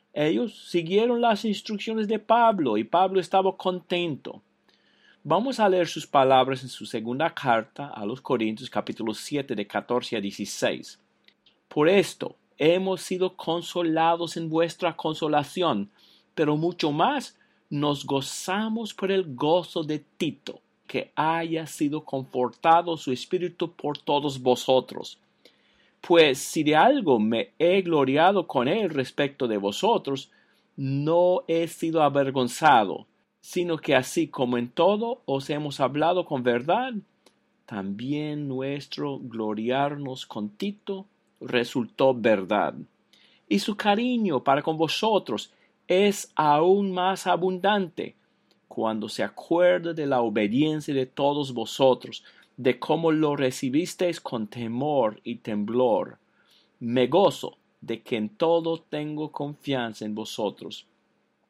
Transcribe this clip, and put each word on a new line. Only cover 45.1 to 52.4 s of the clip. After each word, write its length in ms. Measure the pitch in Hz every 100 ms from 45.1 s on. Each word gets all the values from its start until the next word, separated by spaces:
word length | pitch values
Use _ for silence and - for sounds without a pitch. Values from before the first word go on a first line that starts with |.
| 208 - 107 - _ _ _ _
es 440 | 180 202 202 - -
aún 560 | 156 147 175 196 196
más 340 | 180 180 190 185
abundante 880 | 180 185 185 190 208 175 - - - _ _ _ _ _
cuando 400 | - 110 110 107
se 160 | -
acuerda 720 | 202 - - 165 180 180 165
de 120 | 160 143
la 160 | 131
obediencia 720 | 117 107 104 120 156 156 143
de 120 | 135 131
todos 480 | - 143 143 135
vosotros, 720 | 120 110 - 135 123 - - - _